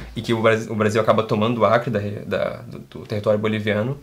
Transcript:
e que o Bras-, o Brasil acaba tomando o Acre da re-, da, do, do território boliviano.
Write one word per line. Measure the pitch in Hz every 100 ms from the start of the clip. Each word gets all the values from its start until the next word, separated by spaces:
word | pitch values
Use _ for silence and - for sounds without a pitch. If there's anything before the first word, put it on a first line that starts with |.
| - -
e |
que | 110
o | 113
Bras-, | 113 110 107
o | 110
Brasil | 107 110
acaba | 107 113
tomando | 110 110 110 117
o | 101
Acre | 117 131
da | 107
re-, | 101 104 -
da, | 95 - - 120
do, | -
do | - - -
território | 107 107 104
boliviano. | 107 107 104 104 113 143